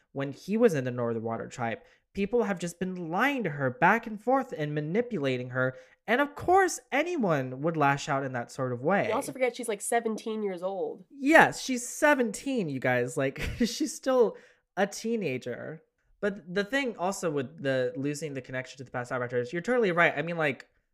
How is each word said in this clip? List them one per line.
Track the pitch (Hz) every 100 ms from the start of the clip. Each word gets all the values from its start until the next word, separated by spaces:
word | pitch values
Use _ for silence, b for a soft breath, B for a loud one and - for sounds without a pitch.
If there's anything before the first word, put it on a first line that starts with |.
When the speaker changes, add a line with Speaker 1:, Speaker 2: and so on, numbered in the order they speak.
| b
Speaker 1:
when | 135 139
he | 135 - 220
was | 233
in | 147
the | 127
Northern | 123 117 113
Water | 113 113 117
Tribe. | - 117 107 b b b
People | 196 196 240
have | 202 175
just | 175 -
been | 185 180 165
lying | 180 269 269
to | 185
her | 143 131
back | - 170 226 226
and | 208
forth | - 269 254 -
and | 147
manipulating | 151 151 202 240 196 139 127 123
her, | 127 127 - B B -
and | 247
of | 285
course | - - 381 370 - -
anyone | 269 339 349 196 147 131 131
would | 160 160
lash | 139 139 -
out | 139
in | 135
that | 127 117
sort | - 127
of | 120
way. | 143 196 117
Speaker 2:
You |
also | 233 277
forget | 254 254 240
she's, | 233
like, | 202
seventeen | - 233 226 214 226 220
years | 202 180
old. | 185 190 156 - -
Speaker 1:
Yes, | 285 269 320 143 -
she's | - 247 -
seventeen, | - 302 277 220 - 277 254 165
you | 135
guys. | 131 123 123 143
Like, | 135 - -
<laughs> | - 226
she's | - 294
still | - 262 254 214 - B B B -
a | 196
teenager. | - 226 233 165 127 123 117 127 156 _ _ _ -
But | 202 202 180
the | 185
thing | 202 277 254 190
also | 175 190 175
with | 143 139 -
the | 135 131 123 139
losing | 139 147 156
the | 135
connection | - 127 127 -
to |
the | 123
past | 127 120
avatars, | 131 123 123 120
you're | 170
totally | 175 247 202
right. | 170 160 139
I |
mean, | 165 170
like, | 151 127 - _ _